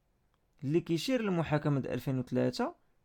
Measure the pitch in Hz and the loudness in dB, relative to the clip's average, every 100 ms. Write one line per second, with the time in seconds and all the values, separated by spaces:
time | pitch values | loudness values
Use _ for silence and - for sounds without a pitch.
0 | _ _ _ _ _ - 131 165 170 165 | _ _ _ _ _ -8 0 0 2 -2
1 | - 262 208 175 143 147 151 139 - 127 | 0 0 2 0 2 0 2 0 -2 -4
2 | 143 131 123 127 127 147 269 - _ _ | -2 -2 0 0 2 0 -4 -6 _ _